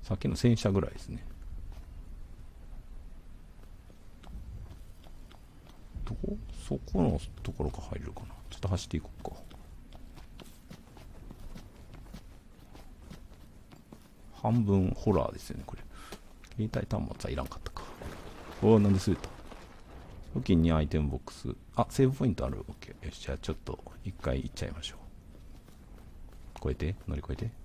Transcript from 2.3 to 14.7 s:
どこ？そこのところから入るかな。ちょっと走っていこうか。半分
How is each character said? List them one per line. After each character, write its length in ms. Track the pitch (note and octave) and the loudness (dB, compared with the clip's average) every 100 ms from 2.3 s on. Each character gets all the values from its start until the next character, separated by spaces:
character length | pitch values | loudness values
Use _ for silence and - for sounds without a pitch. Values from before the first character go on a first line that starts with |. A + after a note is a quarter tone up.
| - - - - - - - - - - - - - - - - - - - - - - - - - - - - - - - - - - - - - - | -10 -12 -12 -12 -12 -10 -12 -10 -12 -12 -14 -14 -14 -14 -14 -16 -16 -16 -14 -12 -10 -8 -10 -10 -12 -14 -14 -14 -14 -14 -14 -16 -16 -16 -14 -10 -4 -2
ど 80 | - | 0
こ？ 220 | - G#3+ - - - | 0 -2 -4 -8 -2
そ 120 | C3+ - | -2 2
こ 100 | - | 4
の 180 | C3 D#2 - - | 6 4 -2 -6
と 100 | - | -6
こ 120 | - | 0
ろ 80 | D2+ | 0
か 60 | - | 0
ら 60 | - - | -6 -6
入 80 | - | -6
る 60 | |
か 100 | - | -8
な。 60 | - - - | -10 -10 -12
ち 60 | - | -2
ょ 20 | |
っ 20 | |
と 80 | F#2 | 2
走 180 | F2+ - | 2 2
っ 20 | |
て 80 | D#2+ | -2
い 40 | |
こ 80 | - - | -2 -8
う 40 | |
か。 80 | - - - - - - - - - - - - - - - - - - - - - - - - - - - - - - - - - - - - - - - - - - - - - - - - - - - | -8 -8 -12 -14 -14 -14 -14 -12 -12 -12 -14 -14 -14 -16 -14 -16 -14 -16 -14 -14 -12 -10 -10 -10 -12 -16 -14 -14 -12 -14 -14 -16 -16 -18 -16 -16 -14 -14 -14 -14 -14 -16 -16 -16 -18 -18 -16 -18 -18 -18 -16
半 300 | - A2+ A#2+ | -2 4 6
分 300 | G#2 | 8